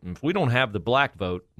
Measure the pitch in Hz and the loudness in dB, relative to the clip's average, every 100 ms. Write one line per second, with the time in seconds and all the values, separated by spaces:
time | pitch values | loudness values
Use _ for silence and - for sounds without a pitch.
0 | 90 87 151 196 131 123 123 101 117 131 | -10 -4 -2 2 2 2 2 -2 0 2
1 | 139 - 92 90 _ | 2 -2 -4 -4 _